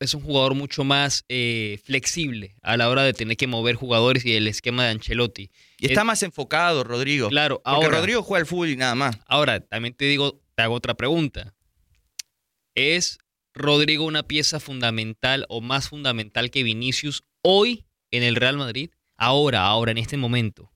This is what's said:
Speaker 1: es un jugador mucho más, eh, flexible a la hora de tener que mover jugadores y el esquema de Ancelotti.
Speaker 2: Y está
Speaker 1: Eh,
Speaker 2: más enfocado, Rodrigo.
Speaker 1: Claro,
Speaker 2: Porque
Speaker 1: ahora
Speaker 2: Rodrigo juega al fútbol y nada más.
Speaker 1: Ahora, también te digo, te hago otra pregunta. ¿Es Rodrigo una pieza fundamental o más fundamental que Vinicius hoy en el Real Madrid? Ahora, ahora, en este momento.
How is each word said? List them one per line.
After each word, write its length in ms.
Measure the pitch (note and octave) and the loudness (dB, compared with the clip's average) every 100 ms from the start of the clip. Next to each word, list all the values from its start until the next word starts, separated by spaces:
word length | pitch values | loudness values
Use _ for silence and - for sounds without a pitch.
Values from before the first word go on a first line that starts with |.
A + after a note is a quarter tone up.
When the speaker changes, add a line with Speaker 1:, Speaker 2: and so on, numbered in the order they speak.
Speaker 1:
es 140 | C3 | -6
un 60 | D3 | -4
jugador 340 | D3+ C#3 C3+ | -2 0 2
mucho 280 | C3+ C#3 - | 0 -4 -4
más, 420 | C3+ C#3 C#3+ - - | 0 2 2 -2 -4
eh, 500 | B2+ A#2+ A2+ G#2+ G#2 | -2 -2 -2 -4 -8
flexible 720 | - C3+ - F3 D3 A2+ F#2+ _ | -4 -2 -2 -4 -4 -6 -12 _
a 160 | - A#2+ | -2 2
la 120 | A#2 | 2
hora 160 | C3 | 4
de 80 | C3+ | 2
tener 240 | A2+ A2 A2+ | 0 -2 -2
que 100 | C3 | -2
mover 300 | A#2 A#2 A2+ | 0 0 -2
jugadores 480 | B2+ A2+ A#2+ B2+ A#2+ | 2 4 4 2 2
y 80 | |
el 140 | A2 G#2+ | 2 0
esquema 340 | G#2+ B2 B2 | -2 -4 0
de 60 | B2 | 0
Ancelotti. 600 | A2 - A2+ A#2+ - G2 _ _ - | -2 -4 -2 -2 -4 -20 _ _ -4
Speaker 2:
Y 80 | C3+ | 0
está 140 | F#3+ | 2
Speaker 1:
Eh, 40 | |
Speaker 2:
más 200 | A3+ A3 | 2 0
enfocado, 580 | F#3+ - B2+ D3+ F3 D3+ | -4 -6 -2 2 2 2
Rodrigo. 460 | A#2 A#2+ C3+ C#3+ A2 | 0 -2 0 0 2
Speaker 1:
Claro, 340 | C#3+ D3 C3 | 2 2 0
Speaker 2:
Porque 200 | - C#3 | 0 2
Speaker 1:
ahora 140 | D#3+ D#3+ | 4 2
Speaker 2:
Rodrigo 260 | F#3 A#3+ | 2 0
juega 160 | F#3+ F#3+ | 0 -2
al 60 | D3+ | 0
fútbol 220 | F3+ E3 | -2 -2
y 60 | C3 | 0
nada 200 | C3 A#2+ | 0 0
más. 200 | C#3 G#2+ - | -2 -4 -2
Speaker 1:
Ahora, 320 | C#3 C#3 G#2 | 0 2 0
también 340 | - A2 A#2+ | -4 -8 -8
te 120 | - C#3 | -2 0
digo, 340 | C#3+ C#3+ - _ - | 2 0 -4 _ -2
te 60 | |
hago 100 | A#2 | 0
otra 200 | A#2+ - | 0 -4
pregunta. 600 | A2+ B2 E3+ D3 - F#2 _ _ _ _ _ _ - - _ _ _ _ | -4 0 0 0 -6 -14 _ _ _ _ _ _ -20 -20 _ _ _ _
¿Es 440 | B2 C#3 F3 F3 - _ _ _ | 0 2 2 -2 -8 _ _ _
Rodrigo 520 | - D3 D3 D3+ D3+ | -4 2 2 4 2
una 200 | D#3+ D3+ | 0 -4
pieza 340 | - D3+ - D3+ | -4 -2 -2 -4
fundamental 880 | - C3 A#2+ A2+ A2 A2 B2+ C3+ - | -8 -4 -2 -2 -6 -4 -2 -2 -4
o 120 | A2+ | -8
más 280 | A#2+ C3+ C3 | -4 -4 -4
fundamental 640 | D3 C3+ A#2 G#2+ A#2 A#2+ | -6 -4 -4 -4 -4 -4
que 140 | C#3+ | -2
Vinicius 580 | A#2+ A2 B2+ B2 D3 C3+ _ _ | -2 -2 -4 -4 -4 -8 _ _
hoy 420 | F3+ G3 A#3 A3+ - _ - | 4 4 4 0 -10 _ -6
en 140 | A#2+ | -2
el 100 | A#2+ | 2
Real 220 | A#2 B2+ C#3+ | 2 2 0
Madrid? 340 | B2+ A#2 D#3+ _ _ - | -4 -6 -10 _ _ -2
Ahora, 500 | A#2 C#3 D3 A2+ F#2+ | 2 4 4 4 2
ahora, 260 | A2+ A#2 | 2 2
en 60 | A2+ | 0
este 180 | A2+ C#3+ | -4 -4
momento. 560 | A#2+ B2 A2 - - | 0 0 -2 -4 -20